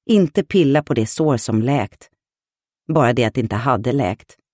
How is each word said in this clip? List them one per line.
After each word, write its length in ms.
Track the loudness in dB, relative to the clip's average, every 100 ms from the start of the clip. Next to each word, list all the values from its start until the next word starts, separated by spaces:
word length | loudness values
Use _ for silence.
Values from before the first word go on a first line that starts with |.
| 0
Inte 380 | 2 2 -2
pilla 380 | 0 2 2 2
på 120 | 0
det 120 | -2 -2
sår 300 | -2 0 0
som 260 | -2 -2
läkt. 480 | 0 -2 -4 _ -20 _ _ _ _ _ _ _ -4
Bara 240 | 0 2
det 120 | 2
att 100 | 0
det 60 | 0
inte 160 | -4 -2
hade 360 | -2 -2 -2
läkt. 440 | -2 -2 -4 -12 -20 _